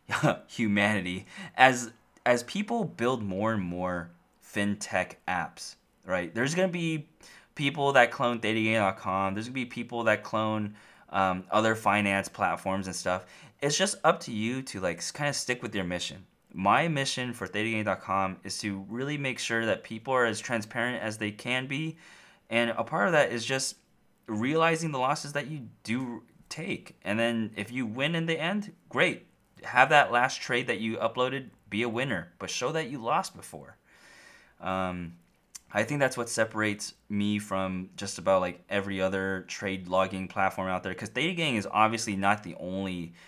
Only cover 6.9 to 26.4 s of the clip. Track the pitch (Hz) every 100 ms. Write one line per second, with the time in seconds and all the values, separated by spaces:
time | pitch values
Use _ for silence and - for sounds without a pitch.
6.9 | 160 - _ - - - - 143 156 139
7.9 | 135 120 - 123 117 107 110 110 113 98
8.9 | 98 98 95 98 101 117 131 123 120 113
9.9 | 120 110 107 - 110 110 107 104 - -
10.9 | - - 98 95 92 92 104 110 110 104
11.9 | 101 101 98 95 - 95 87 98 98 95
12.9 | 87 95 92 - - - - 143 147 196
13.9 | - 156 165 - 107 110 131 131 101 90
14.9 | 85 - - 147 139 - 123 117 104 90
15.9 | 90 - 95 92 _ _ - 98 120 170
16.9 | 147 135 - 123 113 92 104 113 110 104
17.9 | 92 - 98 95 92 95 - 107 98 98
18.9 | 117 139 151 135 120 - 117 113 113 -
19.9 | 110 135 131 120 107 - 120 107 120 120
20.9 | 123 110 110 107 107 123 127 131 135 160
21.9 | 160 - - - _ - 117 117 113 117
22.9 | 160 196 160 131 117 113 135 - - _
23.9 | _ _ _ - 107 127 160 165 160 165
24.9 | 135 127 151 143 147 143 156 110 - -
25.9 | 120 127 117 - -